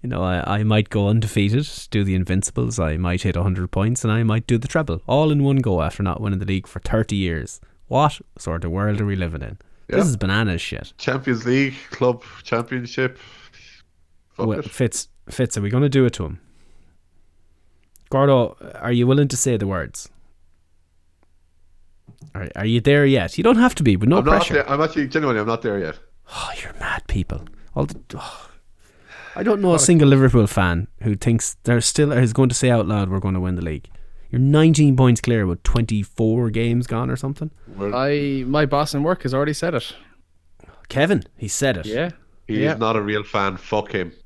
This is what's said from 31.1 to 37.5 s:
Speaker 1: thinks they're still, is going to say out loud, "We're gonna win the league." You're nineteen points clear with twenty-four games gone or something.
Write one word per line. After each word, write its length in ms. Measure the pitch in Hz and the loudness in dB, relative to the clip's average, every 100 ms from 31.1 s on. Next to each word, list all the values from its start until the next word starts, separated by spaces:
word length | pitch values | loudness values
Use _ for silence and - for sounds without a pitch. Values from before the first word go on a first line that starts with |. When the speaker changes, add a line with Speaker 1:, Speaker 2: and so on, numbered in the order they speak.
| 101 | -2
Speaker 1:
thinks 420 | - 117 - - | 0 0 -2 -8
they're 180 | - 120 | 0 0
still, 300 | 117 - 147 | 2 2 2
is 220 | 131 127 | 4 2
going 160 | 113 131 | 4 2
to 60 | 123 | 2
say 140 | 127 | 2
out 180 | 120 90 | 2 2
loud, 220 | 104 98 | 0 0
"We're 100 | 95 | -2
gonna 200 | 95 92 | -2 -2
win 140 | 90 90 | -2 -2
the 80 | |
league." 260 | 85 78 - - - - - | -4 -8 -10 -18 -16 -16 -6
You're 100 | 120 | 0
nineteen 560 | 135 147 160 151 147 131 | 4 6 6 6 6 6
points 260 | 127 117 | 6 4
clear 240 | - 117 98 | 2 0 0
with 160 | 87 | 0
twenty-four 840 | - 131 113 107 101 - 113 113 120 | 0 0 0 -2 -4 -2 0 2 0
games 360 | 107 117 117 123 | -2 0 -2 -2
gone 220 | 113 127 | -4 -4
or 60 | 127 | -4
something. 340 | 135 139 156 | -6 -8 -10